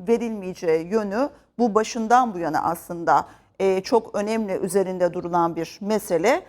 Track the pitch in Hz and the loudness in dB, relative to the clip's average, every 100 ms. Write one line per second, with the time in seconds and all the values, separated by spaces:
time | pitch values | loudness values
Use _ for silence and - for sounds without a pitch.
0 | 185 233 233 214 185 180 175 160 170 220 | 0 0 0 -6 -8 -4 0 0 2 -2
1 | 202 208 285 - _ - 233 202 220 233 | 0 -2 -4 -6 _ -2 2 2 0 -2
2 | 220 247 240 180 160 156 156 165 - 170 | 4 4 4 -2 -2 0 0 -2 -6 -2
3 | 165 147 - - _ - 190 185 - 233 | 4 4 2 -10 _ -2 0 0 2 0
4 | 226 208 208 226 208 185 185 196 185 185 | 0 -4 -2 -2 -2 -4 0 0 0 0
5 | 175 175 170 175 170 165 160 - 202 214 | -2 -2 -2 0 0 -2 -8 -8 -2 -2
6 | 208 170 196 320 | 0 2 2 2